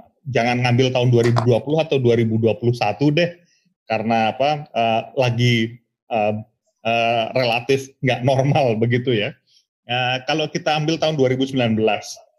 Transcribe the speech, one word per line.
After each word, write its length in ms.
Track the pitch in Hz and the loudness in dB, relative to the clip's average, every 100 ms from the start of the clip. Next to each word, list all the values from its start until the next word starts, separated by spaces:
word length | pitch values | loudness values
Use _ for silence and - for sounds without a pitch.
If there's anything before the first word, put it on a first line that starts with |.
| - _ 143 | -12 _ -4
jangan 360 | 120 120 123 123 | -2 0 0 2
ngambil 280 | 120 131 | 2 2
tahun 140 | 127 123 | 2 2
dua 120 | 120 120 | 4 4
ribu 140 | 117 120 | 2 2
dua 120 | 110 | 0
puluh 160 | - 160 | 0 -2
atau 160 | 160 139 | 0 0
dua 160 | 120 117 | 2 2
ribu 200 | 113 113 | 2 0
dua 160 | 110 104 | 0 0
puluh 160 | 117 | -2
satu 360 | 120 104 101 147 | 0 -2 0 0
deh, 240 | 151 170 - _ _ _ _ - | 2 -2 -4 _ _ _ _ -6
karena 440 | 110 107 117 110 | -4 0 0 0
apa, 320 | 107 143 151 147 | 0 0 -2 -4
eh, 320 | 117 117 113 - - | -2 0 0 -2 -2
lagi, 360 | 127 117 123 117 110 120 _ _ - | 0 2 2 2 -2 -8 _ _ -6
eh, 240 | 117 107 107 110 _ _ _ 117 | -2 0 -2 -8 _ _ _ -4
eh, 380 | 117 117 117 113 | 0 0 0 -2
relatif 560 | 123 123 117 120 135 - _ | -2 0 -2 0 -2 -4 _
nggak 240 | 131 120 | -2 0
normal 560 | 127 131 127 156 131 110 | 0 2 2 2 2 0
begitu 320 | 117 123 127 | 0 0 0
ya. 240 | 110 120 - _ _ _ _ - | -2 -4 -8 _ _ _ _ -8
Eh, 320 | 123 127 127 127 | -4 -2 -4 -4
kalau 160 | 156 151 | -4 -4
kita 320 | 143 156 151 | -4 -2 -2
ambil 240 | 151 160 | -2 -2
tahun 160 | 160 156 | -2 0
dua 160 | 127 | 0
ribu 80 | 131 | 0
sembilan 320 | 135 131 120 | -2 0 0
belas, 400 | 110 107 101 - - - | 2 0 -2 -6 -18 -20